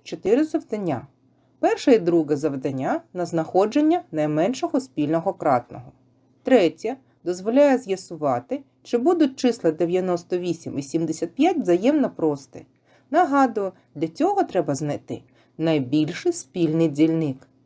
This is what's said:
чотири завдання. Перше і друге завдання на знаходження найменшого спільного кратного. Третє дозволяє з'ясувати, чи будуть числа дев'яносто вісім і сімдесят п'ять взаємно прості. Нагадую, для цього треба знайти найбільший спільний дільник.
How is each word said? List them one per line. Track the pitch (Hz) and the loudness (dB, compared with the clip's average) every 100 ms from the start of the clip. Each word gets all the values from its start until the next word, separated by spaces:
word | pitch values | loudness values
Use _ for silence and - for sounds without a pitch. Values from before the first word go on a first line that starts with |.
чотири | - 170 185 240 | -12 -6 -2 0
завдання. | 311 320 - 214 185 123 - _ _ _ _ _ | 0 -4 -6 -6 -4 -4 -6 _ _ _ _ _
Перше | 330 440 - | 0 2 4
і | 226 | 4
друге | 170 170 147 147 | 6 2 2 0
завдання | 151 135 139 131 143 311 - | 0 -2 -4 -2 -2 -4 -6
на | 180 175 | -8 -4
знаходження | 170 156 180 208 277 302 349 349 | -2 0 2 2 4 2 2 -2
найменшого | 156 151 151 185 262 339 277 | -2 0 2 0 0 -2 -2
спільного | - - 147 165 165 | -4 -4 -2 0 -2
кратного. | 185 156 127 - 113 120 - _ _ _ _ | -2 2 0 0 -12 -18 -20 _ _ _ _
Третє | - 262 170 - 214 262 _ _ | -4 0 -2 -2 -8 -10 _ _
дозволяє | 165 180 190 247 285 254 | -10 -8 -2 2 2 2
з'ясувати, | 226 185 - 165 147 120 - 277 - _ | -2 -8 -8 -6 -2 -2 -4 -10 -12 _
чи | - 247 | -4 -2
будуть | 262 359 294 - | 0 2 0 0
числа | 254 226 170 | -2 0 0
дев'яносто | 156 170 185 185 175 - 180 | 0 0 0 0 -2 -2 -4
вісім | 180 170 - 127 | -4 -6 -6 -8
і | |
сімдесят | 143 165 165 160 170 | -4 -2 -2 -4 -6
п'ять | - 320 359 | 0 2 2
взаємно | 185 175 226 302 226 | 2 2 4 2 0
прості. | - 160 143 - - - _ _ _ _ | 0 -2 -2 -6 -20 -20 _ _ _ _
Нагадую, | 302 339 277 262 214 196 - _ | 0 2 4 2 0 -6 -8 _
для | 147 165 | -6 -6
цього | - 330 403 | 0 0 2
треба | 311 185 151 | 0 0 -2
знайти | 139 151 123 - 123 - _ _ - | -2 -4 -6 -8 -12 -12 _ _ -4
найбільший | 160 156 123 147 151 170 349 | 0 0 2 0 0 -2 -4
спільний | 339 - 185 165 160 165 | -4 -6 -2 0 2 2
дільник. | 139 160 165 156 - - _ | 4 2 4 -2 -4 -12 _